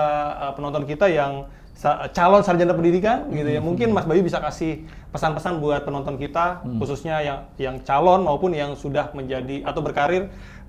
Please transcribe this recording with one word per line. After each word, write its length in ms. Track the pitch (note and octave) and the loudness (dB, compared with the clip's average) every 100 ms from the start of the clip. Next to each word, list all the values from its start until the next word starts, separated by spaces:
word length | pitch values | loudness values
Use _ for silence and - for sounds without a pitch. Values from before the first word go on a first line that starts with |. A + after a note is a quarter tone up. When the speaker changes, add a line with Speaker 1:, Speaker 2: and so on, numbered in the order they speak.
| D3+ D3 D3 D3 | 2 0 -2 -4
Speaker 1:
eh, 120 | C#3 D3 | -6 -6
penonton 320 | C#3+ D3 C#3+ | -6 -4 -4
kita 160 | D3 G3+ | 2 2
yang 380 | D#3 C#3 C#3 C#3 - - - | 4 0 -4 -10 -16 -20 -4
sa-, 320 | D3 D3 C#3 | 0 0 -2
calon 320 | - F3 G3+ | 2 6 6
sarjana 320 | G3 E3+ F3 | 6 4 4
pendidikan 560 | E3 E3+ F3+ G#3 C4 D4 | 4 4 4 2 0 -2
gitu 240 | D3+ D3 | -2 0
ya. 80 | D3+ | 0
Speaker 2:
Hmm. 80 | D#3+ | 0
Speaker 1:
Mungkin 240 | F3+ A3+ | 0 2
Mas 160 | G3 D#3 | 2 2
Bayu 160 | E3+ | 4
bisa 160 | E3+ D#3 | 2 0
kasih 400 | D3 - D#3+ D3+ - - - | -4 -4 -4 -4 -10 -18 -12
pesan-pesan 480 | D3+ D#3+ D#3 F#3 E3 | -4 -2 -2 -4 -2
buat 240 | D3 C#3+ | 0 -2
penonton 320 | C#3+ C#3+ C#3+ C3 | -2 -6 -6 -6
kita, 480 | C#3+ E3 F3 F3+ | -4 0 0 -2
Speaker 2:
Hmm. 160 | B2+ A2+ | -6 -4
Speaker 1:
khususnya 400 | C3 C3+ E3 D#3 | -4 -4 -4 -2
yang, 180 | D3 C#3 - | -2 -6 -10
yang 220 | - C3 C3 | -8 -6 -6
calon 400 | - C#3 F3+ F#3+ | 0 4 6 6
maupun 240 | F3 C#3+ F#3 | 4 2 0
yang 220 | D3+ C#3+ | 0 -4
sudah 400 | C3+ C#3+ C#3 C#3 | -6 -4 -2 -4
menjadi 480 | C#3+ C3 C3 B2+ C#3 | -6 -6 -6 -6 -6
atau 160 | D3+ D#3+ | -6 -4
berkarir, 540 | C#3+ D3 F3+ F#3 G3 - - - | -4 0 2 0 -2 -8 -18 -18